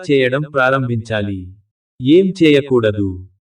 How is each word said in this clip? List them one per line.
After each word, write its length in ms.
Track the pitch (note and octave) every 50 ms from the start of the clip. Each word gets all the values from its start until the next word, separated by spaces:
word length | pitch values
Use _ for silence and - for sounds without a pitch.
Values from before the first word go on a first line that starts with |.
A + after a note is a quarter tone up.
| F#3 -
చేయడం 300 | D3 C#3 C3 B2 A#2+ C#3 D3+ D3 D3+
ప్రారంభించాలి. 920 | C#3 B2+ B2+ C3+ C#3 C3 A#2+ A#2+ A2+ G#2+ - A2 G#2+ G2+ G2+ G2 F#2+ F2+ F#2 F#2+ _ _ _ _ _ _ _ _ _
ఏం 320 | B2 B2+ D3+ F3+ G3 F#3+ F3+ - E3
చేయకూడదు? 840 | D#3 D3 C#3 C#3 C#3 C3 B2 A2+ G#2+ G2+ G2+ G2+ F#2+ F#2 F2+ F#2 - _ _